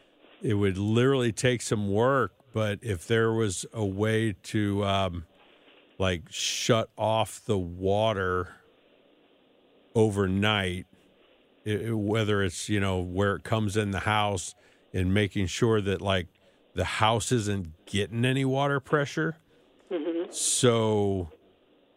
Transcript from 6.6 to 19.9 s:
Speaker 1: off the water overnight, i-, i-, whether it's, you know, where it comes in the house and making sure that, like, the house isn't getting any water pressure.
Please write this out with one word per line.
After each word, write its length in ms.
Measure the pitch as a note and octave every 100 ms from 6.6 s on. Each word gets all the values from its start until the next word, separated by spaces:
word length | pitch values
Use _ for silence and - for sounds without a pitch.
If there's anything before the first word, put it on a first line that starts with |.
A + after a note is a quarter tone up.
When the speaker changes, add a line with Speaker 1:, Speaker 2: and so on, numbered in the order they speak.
| - A2+ A2 -
Speaker 1:
off 440 | G#2+ A2 A2 - -
the 120 | G2+
water 920 | F2 F2 F#2+ G2+ A2 G2+ F#2 F2+ F2 - _ _ _ _ _ _ _ _ _ _ _ _ _ -
overnight, 920 | A2 G2+ F#2+ F#2+ G#2 G#2 F#2+ F2+ - _ _ _ _ _ _ _ -
i-, 40 | G#2 A2+
i-, 40 |
whether 520 | A2+ G#2 A2 G#2 G#2
it's, 260 | G2 - -
you 100 | G#2
know, 200 | G2 F#2
where 360 | F2+ F2+ G2+ F#2+
it 80 |
comes 340 | - A2+ G#2+ G2
in 140 | G#2
the 80 | F#2+
house 560 | G#2+ G#2+ G#2 G2 - - _ _ _
and 200 | F#2+ F#2
making 340 | G2 G#2 - F#2
sure 340 | - A#2+ A2
that, 200 | G2 F#2
like, 260 | F#2+ F#2+ E2+ _ _ _ _
the 120 | - F2+
house 460 | - A2 A#2 -
isn't 540 | B2+ G#2 G2+ E2+ D#2+ -
getting 400 | G2 G2+ A#2 B2
any 200 | C3 C3+
water 340 | C3 C#3+ C#3+
pressure. 580 | - D#3 C#3 - D#3+ D#3+ _ _ _ _ -